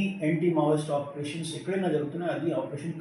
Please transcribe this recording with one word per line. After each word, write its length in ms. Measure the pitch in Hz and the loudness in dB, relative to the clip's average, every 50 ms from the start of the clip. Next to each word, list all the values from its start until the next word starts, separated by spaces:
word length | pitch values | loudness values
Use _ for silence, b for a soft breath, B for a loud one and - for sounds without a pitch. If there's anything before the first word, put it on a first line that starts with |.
| 202 190 - - 156 | 2 0 0 0 2
యాంటీ 240 | 156 165 160 175 175 160 151 | 2 2 4 4 4 4 4
మావోయిస్ట్ 340 | 147 151 151 151 - - 143 143 | 6 4 4 4 2 0 0 -2
ఆపరేషన్స్ 520 | 139 - - 147 143 143 156 165 156 - 156 | -2 -4 -6 -6 -6 -6 -4 -6 -6 -6 -6
ఎక్కడైనా 320 | 139 - 175 190 190 185 170 151 | -6 -4 -2 -2 0 2 2 2
జరుగుతున్నాయి, 380 | 147 147 143 - 170 175 165 143 | 2 0 -2 -4 -4 -2 -2 -2
అది 100 | 143 151 170 147 131 | 0 0 0 0 0
ఆపరేషన్ 340 | - - 151 143 - 170 156 - | -2 -4 -6 -6 -6 -6 -4 -2